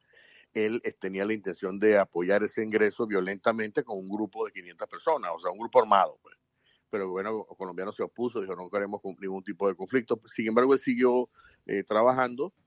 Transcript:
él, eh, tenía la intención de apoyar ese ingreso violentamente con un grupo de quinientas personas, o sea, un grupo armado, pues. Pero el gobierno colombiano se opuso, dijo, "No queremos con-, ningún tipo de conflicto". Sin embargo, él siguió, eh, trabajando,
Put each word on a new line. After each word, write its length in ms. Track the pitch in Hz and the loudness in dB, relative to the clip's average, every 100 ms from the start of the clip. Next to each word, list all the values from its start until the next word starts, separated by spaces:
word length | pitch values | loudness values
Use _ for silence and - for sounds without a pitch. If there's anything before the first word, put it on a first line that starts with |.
| _ _ - _ _ | _ _ -20 _ _
él, 260 | 110 107 117 | -2 -2 -2
eh, 100 | 107 | -4
tenía 320 | - 95 95 101 | -6 -6 -4 -2
la 80 | |
intención 460 | 110 95 85 95 98 | -4 -6 -8 -6 2
de 180 | 107 104 | 4 6
apoyar 460 | 95 85 90 101 | 4 0 0 2
ese 200 | 104 - | 0 -4
ingreso 440 | 110 107 104 - 113 | -2 2 2 0 -2
violentamente 760 | 98 92 101 117 113 107 104 | -2 -2 -2 -2 -2 -2 -4
con 140 | - 101 | -4 -6
un 120 | 95 | -8
grupo 360 | 104 107 110 110 | -6 -6 -4 -8
de 60 | |
quinientas 360 | 95 87 82 104 | -8 -18 -12 -12
personas, 440 | 85 165 151 92 82 | -6 -2 0 -2 -6
o 40 | |
sea, 120 | 90 | -6
un 80 | 95 | -6
grupo 200 | 117 127 | 2 4
armado, 400 | 110 101 85 67 | 6 6 4 0
pues. 140 | - - _ _ _ _ _ | -20 -20 _ _ _ _ _
Pero 140 | 107 95 | -6 -4
el 40 | |
gobierno 360 | 92 101 110 - | -4 -4 -6 -8
colombiano 460 | 90 92 90 95 | -12 -10 -8 -8
se 120 | - | -6
opuso, 360 | 92 - 123 113 | -8 -6 -6 -4
dijo, 160 | 95 90 | -6 -8
"No 140 | 90 | -6
queremos 320 | 101 101 101 | -6 -4 -6
con-, 160 | 98 87 | -10 -10
ningún 240 | 95 95 | -8 -8
tipo 240 | 95 90 98 | -10 -2 -2
de 80 | 92 | -2
conflicto". 460 | 95 131 113 113 - | -2 -2 0 -4 -6
Sin 200 | - 110 | -4 0
embargo, 260 | 113 131 | 2 4
él 60 | 135 | 4
siguió, 500 | 135 120 127 123 123 _ _ _ - | 2 2 4 2 0 _ _ _ -6
eh, 180 | 101 | -6
trabajando, 680 | 95 107 120 127 127 123 170 - | 0 4 4 4 0 -2 -8 -10